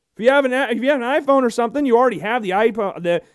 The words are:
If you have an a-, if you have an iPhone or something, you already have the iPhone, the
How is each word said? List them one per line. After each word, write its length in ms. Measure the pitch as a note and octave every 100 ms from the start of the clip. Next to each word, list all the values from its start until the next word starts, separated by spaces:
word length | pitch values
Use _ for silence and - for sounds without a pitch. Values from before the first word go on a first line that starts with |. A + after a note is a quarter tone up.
| _ -
If 80 |
you 60 | A#3
have 140 | C#4
an 80 | C4+
a-, 180 | B3+ B3
if 120 | A#3
you 80 | B3+
have 100 | C#4+
an 220 | A#3+ D4+
iPhone 200 | C#4 C#4
or 80 | B3
something, 340 | A#3+ A#3+ C#4+
you 120 | C#4 A#3
already 240 | B3+ F3+
have 220 | G3 B3
the 80 | G3+
iPhone, 520 | F#3+ A3+ A3 G3 -
the 200 | F3 E3+ -